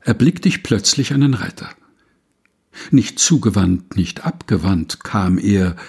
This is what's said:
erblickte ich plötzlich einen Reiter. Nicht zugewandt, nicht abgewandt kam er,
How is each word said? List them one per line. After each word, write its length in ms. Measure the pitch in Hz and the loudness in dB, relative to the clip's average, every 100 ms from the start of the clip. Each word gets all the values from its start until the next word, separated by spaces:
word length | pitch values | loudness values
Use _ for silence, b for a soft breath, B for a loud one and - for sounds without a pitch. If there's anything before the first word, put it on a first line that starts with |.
erblickte 480 | - 110 135 - 190 | -4 2 2 2 -2
ich 140 | - | -2
plötzlich 500 | - 104 - - 127 | -2 0 0 -2 0
einen 220 | 139 143 | 2 2
Reiter. 340 | 117 - - - - _ _ _ _ _ _ _ _ _ B B | 2 -4 -10 -18 -20 _ _ _ _ _ _ _ _ _ B B
Nicht 280 | 135 - - | 2 2 -2
zugewandt, 800 | - 156 113 98 92 87 - - | 2 2 2 2 2 0 -2 -4
nicht 280 | 85 - | -4 -4
abgewandt 800 | 165 - - 98 87 90 - - | -8 -8 -2 -2 0 -2 -4 -10
kam 320 | - 104 92 92 | -6 -2 2 0
er, 380 | 101 98 92 85 | 2 0 0 -4